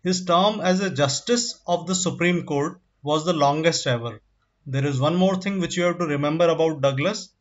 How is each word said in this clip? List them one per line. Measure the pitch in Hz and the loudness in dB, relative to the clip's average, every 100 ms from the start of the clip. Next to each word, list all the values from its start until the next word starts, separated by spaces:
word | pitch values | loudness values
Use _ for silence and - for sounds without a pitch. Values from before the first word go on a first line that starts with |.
His | 175 185 180 | -2 -2 2
term | 175 202 208 | 2 2 0
as | 180 185 | 0 0
a | 196 | 0
justice | 131 139 - - 240 - - - | 0 0 -2 -2 -2 -2 -8 -4
of | 170 160 | -2 -2
the | |
Supreme | 185 175 135 170 175 | -2 -2 0 0 0
Court | 135 143 147 - _ _ | -2 -2 -4 -6 _ _
was | 143 156 | -2 0
the | 160 | 0
longest | 165 143 151 165 160 143 | 2 2 2 0 0 -2
ever. | 120 117 104 _ _ _ _ - | -2 -4 -12 _ _ _ _ -8
There | 135 | -2
is | 143 131 | -2 0
one | 147 175 | 2 4
more | 190 185 | 2 2
thing | 196 196 | -4 -4
which | 170 175 | -4 0
you | |
have | 175 170 | 0 0
to | |
remember | 165 143 147 160 170 | -2 0 0 4 2
about | 160 160 151 | 4 0 2
Douglas | 139 135 170 214 - _ | 0 0 -2 -4 -12 _